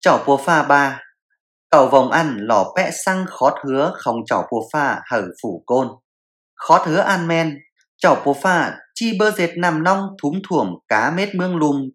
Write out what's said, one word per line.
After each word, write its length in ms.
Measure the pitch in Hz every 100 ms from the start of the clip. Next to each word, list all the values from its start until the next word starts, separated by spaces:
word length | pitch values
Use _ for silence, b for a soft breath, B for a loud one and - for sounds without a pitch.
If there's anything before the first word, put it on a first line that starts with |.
Chảo 180 | - 131
púa 120 | - 139
pha 260 | - 165
ba, 380 | 139 143 139 127 - _ _ _ _ _ _
cầu 180 | - 131
vồng 220 | 135 127
ăn 260 | 147 160 117
lỏ 320 | 107 110 92 -
pẽ 140 | 185 175
xăng 200 | - 190 185
khót 240 | - 135 151
hứa 280 | 143 135 156 185
không 200 | - 117 113
chảo 200 | 110 87
púa 100 | 117 113
pha 280 | 151 143 104 -
hở 180 | 120 92 85
phủ 200 | 117 85 -
côn. 220 | 123 127 - _ _ _ _ _
Khót 260 | _ - -
hứa 160 | 175 160
ăn 280 | 196 190 170
men, 300 | 165 165 143 _ _ _ _
chảo 180 | 185 139
púa 100 | 143
pha 440 | 139 190 175 135 - -
chi 240 | - 226 190
bơ 120 | 214
dệt 200 | 208 170 175
nằm 260 | 175 156
nong 240 | 170 196 196 -
thúm 120 | 143 175 190
thuổm 200 | 170 98 87 _
cá 220 | 107 120
mết 240 | 170 202
mương 220 | 185 180 175
lùm 200 | 151 139 135